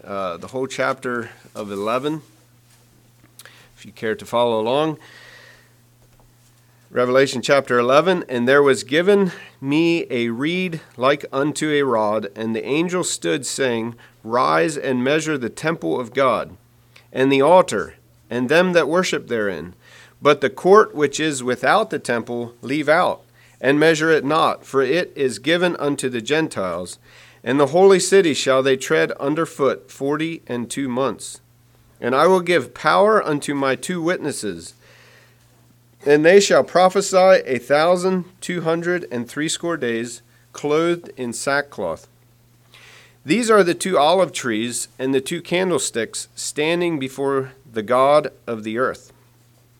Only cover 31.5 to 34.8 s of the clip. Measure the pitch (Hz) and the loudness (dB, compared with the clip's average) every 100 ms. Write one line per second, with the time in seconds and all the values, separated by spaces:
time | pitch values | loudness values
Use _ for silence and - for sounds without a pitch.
31.5 | _ _ _ _ - 120 131 170 185 175 | _ _ _ _ -8 -2 4 4 4 2
32.5 | 170 113 - 156 175 208 214 - 147 - | 0 0 -2 2 4 4 4 0 -4 -4
33.5 | 143 135 127 - 180 165 180 143 120 104 | -2 -2 -2 -4 -4 -2 -2 -4 -6 -8
34.5 | 82 80 - | -10 -14 -20